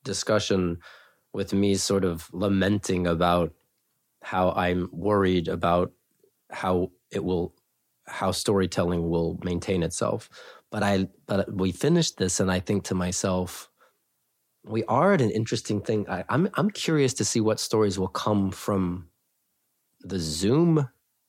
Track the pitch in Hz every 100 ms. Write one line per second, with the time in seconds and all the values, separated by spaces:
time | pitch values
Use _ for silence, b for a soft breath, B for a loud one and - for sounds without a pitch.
0 | - 92 - 107 - 95 90 85 B B
1 | B B _ - 98 98 101 98 - 98
2 | 92 85 - 87 101 98 95 104 - 92
3 | 87 85 87 87 82 - _ _ _ _
4 | _ _ - 92 92 90 90 90 87 82
5 | 101 104 95 90 80 85 85 87 90 -
6 | _ _ _ _ _ - 95 92 92 -
7 | _ 98 90 90 90 - _ _ _ _
8 | - - 95 90 - 101 92 - 87 87
9 | 85 85 82 87 90 87 - 92 82 -
10 | 110 113 - B B B _ 107 101 98
11 | 95 - - 101 98 104 92 90 143 170
12 | 160 - 95 - 95 92 - 101 - 92
13 | 90 87 101 92 90 - - _ b b
14 | _ _ _ _ _ _ - 110 - 117
15 | 180 196 113 110 113 117 - 104 - 110
16 | 98 92 90 131 196 - 196 - - 160
17 | 131 - 104 117 110 110 - 110 107 95
18 | 92 - - 104 95 98 - 98 90 90
19 | 85 _ _ _ _ _ _ _ _ _
20 | 87 95 78 78 95 139 170 156 135 -
21 | _ _